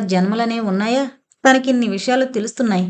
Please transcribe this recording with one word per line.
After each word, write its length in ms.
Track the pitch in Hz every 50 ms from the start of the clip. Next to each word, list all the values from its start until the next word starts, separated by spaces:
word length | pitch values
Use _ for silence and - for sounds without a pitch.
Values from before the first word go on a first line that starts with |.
| 208
జన్మలనే 520 | 185 185 180 180 196 214 226 233 226 226 226
ఉన్నాయా? 460 | 220 202 190 196 208 226 240 269 277 254 - - _ _ _ _ -
తనకిన్ని 440 | 262 262 262 262 269 254 247 233 208
విషయాలు 380 | 196 190 - 254 247 262 262
తెలుస్తున్నాయి, 640 | 262 262 220 208 233 - - 254 220 196 180 185 180